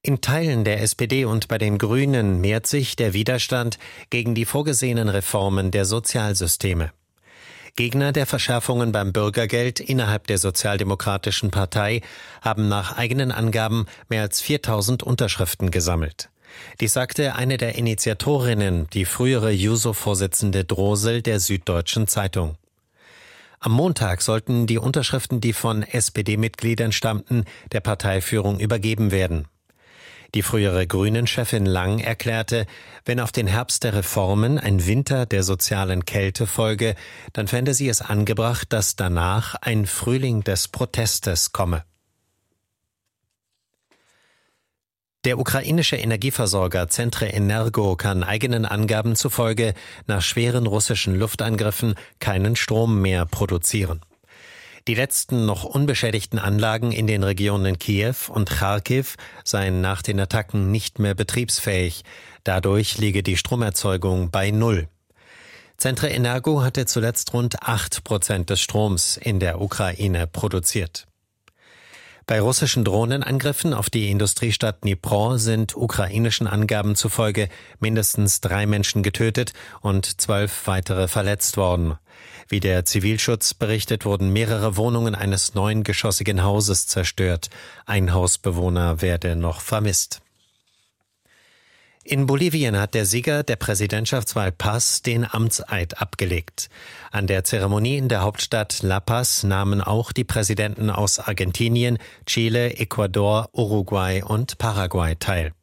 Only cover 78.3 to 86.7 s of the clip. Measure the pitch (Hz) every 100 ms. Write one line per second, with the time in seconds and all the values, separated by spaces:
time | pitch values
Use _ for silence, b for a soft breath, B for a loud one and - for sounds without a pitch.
78.3 | - - 101 104 104 101 104 98 - 113
79.3 | 110 123 B B B 104 98 - - -
80.3 | 101 104 - - 95 - 92 92 110 101
81.3 | 101 - - 92 90 82 78 B B B
82.3 | B - 101 95 90 85 107 98 110 -
83.3 | 113 - - 104 110 - 110 104 101 95
84.3 | 104 110 113 107 95 117 117 113 101 101
85.3 | 98 - 95 101 110 104 101 110 - 107
86.3 | 98 95 101 101